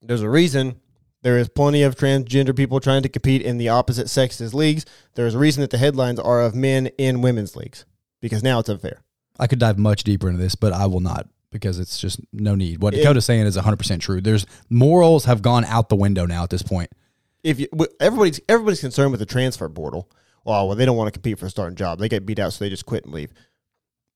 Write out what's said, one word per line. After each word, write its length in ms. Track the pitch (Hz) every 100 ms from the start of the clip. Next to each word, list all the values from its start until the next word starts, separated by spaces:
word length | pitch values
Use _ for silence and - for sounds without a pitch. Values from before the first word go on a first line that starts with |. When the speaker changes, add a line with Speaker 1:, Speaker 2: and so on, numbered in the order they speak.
Speaker 1:
There's 200 | 113 120
a 80 | 107
reason 500 | 139 175 135 131 117 _ _ _ _
there 160 | 127 123
is 100 | 117
plenty 340 | - 143 147
of 140 | 143 127
transgender 580 | 139 135 120 131 135
people 260 | 127 135 131
trying 220 | 135 135
to 40 | 131
compete 320 | - 135 131
in 160 | 120 123
the 140 | 117
opposite 400 | 117 - 120 123
sexes 420 | - 127 - 117
leagues. 320 | 131 156 156 - - _
There's 200 | - 120
a 40 | 113
reason 240 | 147 139
that 80 | 139
the 80 | 120
headlines 400 | 139 135 127 120
are 240 | - 123
of 120 | 120
men 340 | 110 135 135 131 -
in 240 | 135 127
women's 340 | 127 120 104 -
leagues, 300 | - - - _ _ _
because 220 | 117 110
now 160 | 123 123
it's 100 | 113
unfair. 320 | 101 80 - _ _ _ _
Speaker 2:
I 80 | 127
could 120 | 131
dive 200 | 117 98
much 260 | 107 101
deeper 240 | - 101 92
into 140 | 90
this, 120 | 90
but 200 | - 107
I 100 | 90
will 160 | 98 92
not, 260 | 90 - - _ _
because 280 | - 104 90
it's 200 | 92 -
just 220 | 95 - -
no 220 | - 104
need. 280 | 98 90 82
What 100 | 104
Speaker 1:
It 60 | 101
Speaker 2:
Dakota's 260 | 147 139
saying 220 | 107 117 104
is 100 | 98
a 60 |
hundred 160 | 107 104
percent 240 | - 90
true. 180 | - 95
There's, 240 | 98 107 98 - _
morals 560 | 120 135 175 170 160
have 160 | 127 120
gone 240 | 104 120
out 240 | 117 113 113
the 80 | 104
window 300 | 101 95 87
now 160 | 85
at 80 | 87
this 120 | 92
point. 280 | - 92 85 - _ _ _ _
Speaker 1:
If 160 | 160 131
you, 100 | 139
w-, 220 | 156 160 _
everybody's, 400 | 165 226 196 139 -
everybody's 320 | 226 214 180
concerned 320 | 139 117 139
with 80 | 127
the 60 | 101
transfer 420 | 127 131 120 82
portal. 400 | 78 76 65 98 _ _ _
"Oh, 220 | - 107 95
well, 100 | 104
they 80 |
don't 120 | 127 120
wanna 140 | 107
compete 260 | - 117 101
for 80 | 95
a 40 |
starting 260 | - 90 87
job. 220 | 95 85
They 100 | 107
get 160 | 110 95
beat 120 | 104
out, 140 | 95
so 100 | -
they 40 | 101
just 160 | 95
quit 200 | - 117
and 100 | -
leave." 180 | 78 73 _ _ _ _ _ _ _ _